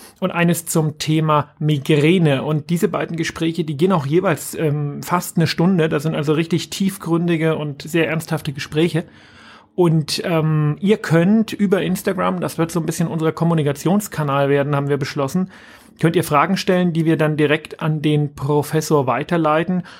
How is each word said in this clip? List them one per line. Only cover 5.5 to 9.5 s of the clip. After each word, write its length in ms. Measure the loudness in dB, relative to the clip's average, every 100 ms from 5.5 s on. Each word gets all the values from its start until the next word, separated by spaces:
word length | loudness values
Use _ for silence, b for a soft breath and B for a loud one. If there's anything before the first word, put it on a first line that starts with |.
| 2 2 2 2
Das 140 | 0
sind 100 | -2
also 200 | -2 0
richtig 360 | 0 0 -2 -2
tiefgründige 840 | -4 -4 -4 -2 0 0 0 0 0
und 260 | -4 -8
sehr 260 | -4 0 0
ernsthafte 460 | -2 -4 -6 -4
Gespräche. 520 | -8 -6 0 0 0 -6 B B B B